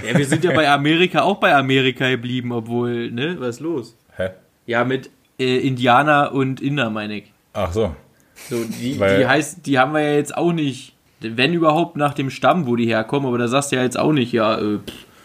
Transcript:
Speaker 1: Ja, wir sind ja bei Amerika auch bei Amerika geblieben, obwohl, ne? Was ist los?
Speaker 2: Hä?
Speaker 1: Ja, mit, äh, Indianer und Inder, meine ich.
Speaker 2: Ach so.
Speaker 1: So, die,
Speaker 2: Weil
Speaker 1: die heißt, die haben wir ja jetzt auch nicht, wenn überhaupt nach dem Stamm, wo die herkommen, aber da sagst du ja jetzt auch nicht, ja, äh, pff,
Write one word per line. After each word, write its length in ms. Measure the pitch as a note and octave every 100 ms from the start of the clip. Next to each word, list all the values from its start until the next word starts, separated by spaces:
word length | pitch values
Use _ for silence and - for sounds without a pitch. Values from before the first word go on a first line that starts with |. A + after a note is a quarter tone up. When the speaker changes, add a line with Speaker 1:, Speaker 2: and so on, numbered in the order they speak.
| A2
Speaker 1:
Ja, 100 | C3+
wir 100 | C3+
sind 180 | D#3+
ja 80 | E3+
bei 160 | D3 D3
Amerika 520 | C#3+ D3 E3 F3+ D#3+
auch 140 | C#3+ G#3
bei 160 | G3
Amerika 540 | C#3+ C3 C3+ C3 B2+ C3
geblieben, 440 | B2+ B2 B2+ B2
obwohl, 580 | A#2+ A2 A#2+ A#2+ A#2+ A#2
ne? 260 | A#2 D#3 F3
Was 160 | B2 A#2
ist 40 |
los? 360 | D#3 D#3 G#2+ _ _ -
Speaker 2:
Hä? 140 | F#2+ - _ _ -
Speaker 1:
Ja, 180 | A#2
mit, 260 | B2+ C3+ - _ _ -
äh, 200 | B2+ B2+
Indianer 720 | C#3 B2+ B2 B2 D3 D3 C#3+
und 280 | C3+ C3+ B2+
Inder, 300 | C#3 C#3+ A2+
meine 260 | G#2+ G#2 G#2
ich. 140 | - _ _
Speaker 2:
Ach 200 | G#2+ F2+
so. 220 | G#2 G2+ C#2 _ _ _ - -
Speaker 1:
So, 80 | A#2 A2+ A#2
die, 180 | A#2+ G#2
Speaker 2:
Weil 180 | G2 G2
Speaker 1:
die 80 | B2
heißt, 400 | C#3+ D3+ - C#3+
die 120 | C3
haben 140 | C3+
wir 80 | D3+
ja 120 | D3
jetzt 220 | D3 C#3+ -
auch 160 | E3+
nicht, 420 | E3 D3 B2 - _ _ _
wenn 320 | A2+ A2+ C#3
überhaupt 440 | F3 D#3+ D3+ E3+ D3
nach 180 | C#3+
dem 160 | - C3+
Stamm, 360 | - C3 F3 B2+
wo 80 | A#2+
die 100 | A#2
herkommen, 400 | A2 A2 C#3+ C3+
aber 80 | A#2+
da 100 | A#2+
sagst 240 | C3+ C#3
du 40 | B2+
ja 60 |
jetzt 160 | B2+ B2+
auch 140 | D3
nicht, 200 | D3+ A#2+
ja, 240 | A#2 G#2+ A2+
äh, 200 | G#2+ G#2
pff, 160 | - - - -